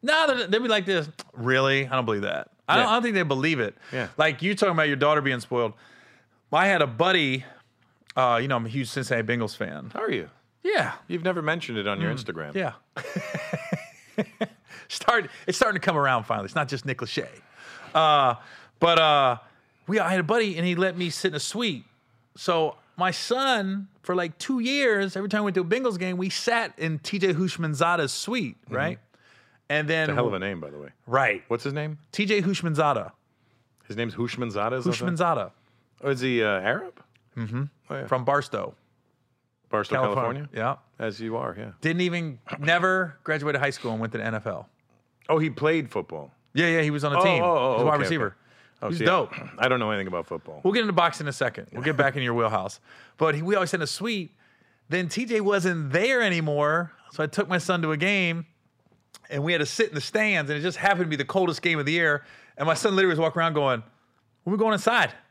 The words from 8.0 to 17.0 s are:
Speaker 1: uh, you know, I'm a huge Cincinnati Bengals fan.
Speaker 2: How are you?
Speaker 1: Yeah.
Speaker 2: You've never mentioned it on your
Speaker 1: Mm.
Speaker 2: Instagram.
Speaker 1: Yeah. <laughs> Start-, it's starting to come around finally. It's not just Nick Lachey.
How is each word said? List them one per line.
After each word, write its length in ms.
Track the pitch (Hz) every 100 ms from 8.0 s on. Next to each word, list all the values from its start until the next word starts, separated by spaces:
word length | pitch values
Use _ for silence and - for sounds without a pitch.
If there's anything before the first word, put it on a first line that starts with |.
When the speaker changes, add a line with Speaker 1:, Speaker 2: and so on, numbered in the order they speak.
| _
Speaker 1:
uh, 240 | - 127 117
you 40 | 135
know, 100 | 127
I'm 100 | 113
a 20 |
huge 200 | 127 120
Cincinnati 360 | 139 127 120 110
Bengals 300 | 120 110 -
fan. 340 | 95 76 -
Speaker 2:
How 60 | -
are 100 | -
you? 160 | 113 76 _ _ _
Speaker 1:
Yeah. 300 | 359 415 - - -
Speaker 2:
You've 140 | 170
never 160 | 175 175
mentioned 380 | 151 170 - 113
it 80 | 101
on 100 | 98
your 140 | -
Speaker 1:
Mm. 100 | 139
Speaker 2:
Instagram. 320 | 110 82 76
Speaker 1:
Yeah. 180 | 185 165 - _
<laughs> 1300 | - - - - - - - - - - - - - - - 226 - _ - -
Start-, 420 | - - 240 165 - -
it's 100 | -
starting 240 | 226 190
to 40 |
come 120 | - 160
around 280 | 139 123
finally. 200 | 107 110 98
It's 80 |
not 140 | 160 139
just 160 | 131
Nick 140 | 139
Lachey. 280 | 127